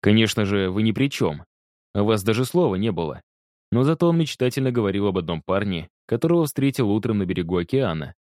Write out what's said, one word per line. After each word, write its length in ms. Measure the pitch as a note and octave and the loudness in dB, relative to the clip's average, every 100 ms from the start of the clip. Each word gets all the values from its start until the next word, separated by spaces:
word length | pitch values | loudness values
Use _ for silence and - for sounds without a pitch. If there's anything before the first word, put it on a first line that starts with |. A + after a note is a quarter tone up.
Конечно 440 | - A2 A2 - | 4 4 4 0
же, 260 | G2+ G2+ F#2+ | -2 0 0
вы 120 | F#2+ | 0
ни 100 | A2 | 0
при 160 | G#2 C#3 | 0 -2
чем. 360 | - G2+ D2+ - _ _ _ _ | 0 -2 -4 -14 _ _ _ _
О 80 | G2+ | -2
вас 200 | G#2 A2 | 2 2
даже 220 | F#2+ A2 | 2 0
слова 320 | B2+ F3 D#3+ F#2+ | 0 0 0 0
не 160 | A2 | -2
было. 300 | E2+ D#2+ C#2 _ _ _ _ _ | -2 -6 -8 _ _ _ _ _
Но 120 | A2+ | 0
зато 240 | C3+ D#3+ E3+ | 2 2 2
он 100 | E3+ | 2
мечтательно 540 | D#3 - B2+ C#3 C3 | 0 0 -2 0 -2
говорил 340 | A#2+ G#2 G2 G2+ | 0 0 0 0
об 120 | F#2 | -2
одном 240 | E2 E2 | -4 -6
парне, 460 | - F#2+ G#2 F2 E2+ _ - | -2 -2 -2 -6 -8 _ -6
которого 400 | A#2 E3 E3+ D#3 | -2 2 2 2
встретил 440 | - C#3 C3+ A2+ | 0 -2 0 0
утром 280 | G#2+ A#2 G#2+ | 0 0 -2
на 60 | |
берегу 320 | F#2 F2+ E2+ F2+ | -2 -2 -2 -2
океана. 580 | F2 C3 A#2+ D#2+ C#2+ - | 0 0 0 -2 -8 -14